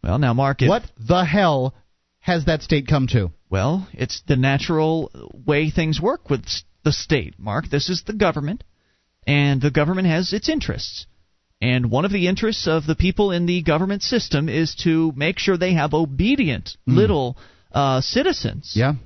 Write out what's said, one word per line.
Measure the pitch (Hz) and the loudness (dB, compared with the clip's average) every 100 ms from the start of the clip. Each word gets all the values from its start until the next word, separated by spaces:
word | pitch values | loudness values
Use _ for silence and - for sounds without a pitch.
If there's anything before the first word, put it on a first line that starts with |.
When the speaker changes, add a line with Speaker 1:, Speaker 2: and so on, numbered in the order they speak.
Speaker 1:
Well, | 87 110 | 0 2
now, | 135 | 2
Mark, | 117 135 139 | 2 0 2
if | 131 | 2
Speaker 2:
What | 220 - - | 2 -2 -14
the | 113 180 | 2 2
hell | 170 190 180 139 131 - _ _ _ _ | 4 4 4 2 -2 -6 _ _ _ _
has | - 175 151 | -2 0 2
that | 156 | -2
state | - 156 131 | 0 0 2
come | 151 135 | 0 2
to? | 123 90 - _ | 2 0 -6 _
Speaker 1:
Well, | 95 113 185 185 | -2 0 -2 -4
it's | - 127 - - | -8 -8 -8 0
the | 135 | 2
natural | 135 135 - 160 156 160 147 64 58 - 131 | 2 0 0 0 0 0 -4 -12 -20 -8 0
way | 143 156 | 0 2
things | - 160 143 | 0 0 0
work | 190 330 - | 0 -2 -4
with | 131 | -4
s-, | - - - _ | -4 -10 -12 _
the | 151 | -2
state, | - - 143 78 - | -2 -2 -2 -2 -10
Mark. | 101 107 - | -6 -6 -2
This | 143 160 | -4 -2
is | 180 | -6
the | - | -6
government, | 214 196 156 147 220 - _ _ _ _ _ - | 0 0 0 -6 -8 -12 _ _ _ _ _ 0
and | 143 143 135 | 2 2 2
the | 143 | 2
government | 147 147 185 185 | 2 0 2 2
has | 160 180 | 2 0
its | 202 - | -2 -2
interests. | 311 - 143 - - - _ _ _ _ _ | -2 -4 -8 -10 -14 -18 _ _ _ _ _
And | 127 127 120 | 0 0 2
one | 123 | 0
of | 190 | 0
the | 202 180 | 0 0
interests | 190 220 220 175 | 0 -2 -2 0
of | 160 151 | 0 0
the | |
people | 156 180 - 202 | 0 0 2 0
in | 175 175 | 2 0
the | 180 | 0
government | 160 147 190 202 | 0 0 0 -4
system | - 240 - 147 156 | -2 -2 0 -2 0
is | 147 160 - | -2 -2 -2
to | 175 160 165 135 | 0 2 0 0
make | 151 180 | -2 -2
sure | - 180 | 0 0
they | 185 | 2
have | 170 143 | 2 2
obedient | 151 160 135 196 277 185 104 - - - | 0 0 0 0 2 0 -2 -8 -8 2
Speaker 2:
Mm. | |
Speaker 1:
little, | 156 208 165 127 127 - _ _ | 4 4 2 -2 -8 -18 _ _
uh, | 135 139 131 | 0 2 0
citizens. | - 240 349 - 110 101 - 104 | 0 0 0 0 -4 -8 -4 0
Speaker 2:
Yeah. | 127 139 | 0 0